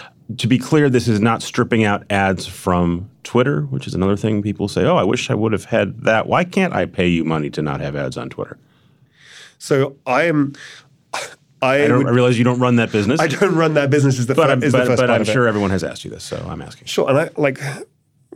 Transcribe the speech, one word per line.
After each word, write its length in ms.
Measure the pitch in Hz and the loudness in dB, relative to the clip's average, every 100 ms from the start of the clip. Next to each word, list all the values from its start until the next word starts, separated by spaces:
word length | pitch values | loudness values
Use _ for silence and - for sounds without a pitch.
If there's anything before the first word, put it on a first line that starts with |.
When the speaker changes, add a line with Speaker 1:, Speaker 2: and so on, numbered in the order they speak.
| - _ - 107 | -20 _ -14 -4
Speaker 1:
To 100 | 117 | 0
be 100 | 123 | 0
clear, 320 | - 156 143 | 2 2 4
this 180 | 123 120 | 2 2
is 120 | 104 | 2
not 220 | 113 113 | 2 0
stripping 420 | - - 117 113 | -4 -4 0 2
out 200 | 104 101 - | 2 0 -2
ads 360 | 101 95 92 - | 0 2 0 -6
from 640 | - 95 87 87 87 98 _ | -6 0 2 0 -2 -6 _
Twitter, 380 | - 120 127 151 | -2 0 2 0
which 240 | 143 131 - | -4 -6 -6
is 60 | |
another 240 | 87 95 101 | -2 0 0
thing 240 | 110 104 | -2 -2
people 260 | 104 101 101 | -4 -4 -4
say, 160 | - | 0
"Oh, 140 | 113 175 | 2 2
I 60 | |
wish 260 | - 120 - | 2 0 -2
I 40 | |
would 200 | 110 107 | -2 0
have 120 | 104 - | -2 -2
had 360 | 110 98 110 | 0 0 -2
that. 260 | - 110 - | 0 0 2
Why 160 | 123 | 0
can't 300 | 180 190 185 | 0 -2 0
I 120 | 95 87 | -2 -4
pay 220 | - 90 | 0 0
you 160 | 85 | 0
money 260 | 80 80 71 | 0 -2 -4
to 100 | 76 | -4
not 180 | 73 71 | -6 -4
have 160 | 71 71 | -6 -6
ads 220 | 67 - | -6 -8
on 120 | - | -12
Twitter?" 280 | - - - _ _ _ _ _ _ - - - - | -10 -12 -14 _ _ _ _ _ _ -20 -20 -20 -10
Speaker 2:
So 380 | - 139 135 143 - | 0 0 0 -4 -2
I 180 | 127 | 0
am, 300 | 170 151 139 - - - - _ _ - - - _ - | 2 2 0 -4 -18 -20 -20 _ _ -14 -14 -18 _ -4
I 220 | 131 139 | 0 2
Speaker 1:
I 40 | 147 | 4
don't, 120 | 139 | 2
Speaker 2:
would 80 | 131 | 2
Speaker 1:
I 40 | |
realize 260 | 120 123 117 | 4 4 4
you 60 | |
don't 160 | 123 123 | 2 2
run 180 | 123 120 | 2 2
that 140 | 110 | 2
business. 280 | 107 104 160 | 0 0 0
Speaker 2:
I 80 | 160 | 0
don't 280 | 127 190 165 | 0 0 2
run 180 | 160 151 | 2 2
that 140 | 139 | 2
business 280 | 147 139 127 | 4 2 2
is 100 | 120 | 0
the 80 | 139 | 2
Speaker 1:
But 120 | 151 | 2
Speaker 2:
fir-, 40 | |
Speaker 1:
I'm, 100 | 131 | 2
Speaker 2:
is 80 | 143 | 2
the 80 | 127 | 2
Speaker 1:
but, 80 | 127 | 2
Speaker 2:
first 140 | 123 | 2
Speaker 1:
but 60 | 123 | 2
Speaker 2:
part 80 | 117 | 2
Speaker 1:
I'm 60 | |
Speaker 2:
of 80 | 104 | 2
it. 40 | |
Speaker 1:
sure 140 | 131 120 | 2 2
everyone 240 | 104 98 | 2 0
has 120 | 95 | 0
asked 220 | 82 - - | -4 -8 -14
you 60 | |
this, 120 | - | -14
so 200 | - - 87 | -10 -10 -10
I'm 140 | 80 | -12
asking. 260 | - - - | -14 -16 -8
Speaker 2:
Sure, 220 | - 170 | -2 2
and 80 | 135 | 2
I, 120 | 165 - | 0 -2
like, 220 | 143 131 139 135 - _ _ _ - | -2 -2 -8 -12 -16 _ _ _ -18